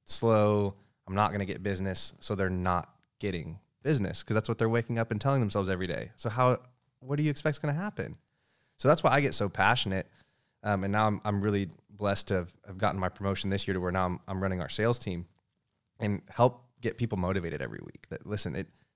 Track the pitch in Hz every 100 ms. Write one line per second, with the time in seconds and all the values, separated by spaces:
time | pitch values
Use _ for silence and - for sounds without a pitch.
0 | - - 117 107 104 104 101 98 _ _
1 | - 95 107 101 95 - 98 92 95 92
2 | - - - 98 95 92 90 87 - _
3 | _ _ 104 87 82 80 - _ 139 143
4 | 95 - - 107 104 110 113 117 113 117
5 | 113 107 135 139 107 104 95 92 92 53
6 | 55 - 117 113 127 123 - _ _ _
7 | 127 143 151 143 156 139 151 147 208 -
8 | - - _ _ _ _ _ - 127 156
9 | 151 139 139 - 101 - 98 123 98 95
10 | - _ _ _ _ _ 107 98 98 104
11 | 110 101 107 101 104 101 92 - _ 104
12 | 104 98 - 95 87 - - 92 107 95
13 | 92 - 98 95 98 98 - 92 90 92
14 | 92 90 - 95 95 92 78 - 110 120
15 | 101 87 85 _ _ _ _ _ _ -
16 | 107 101 - - 123 - _ _ 117 -
17 | 117 95 90 95 85 73 62 50 50 50
18 | - - - 104 - 73 92 _ _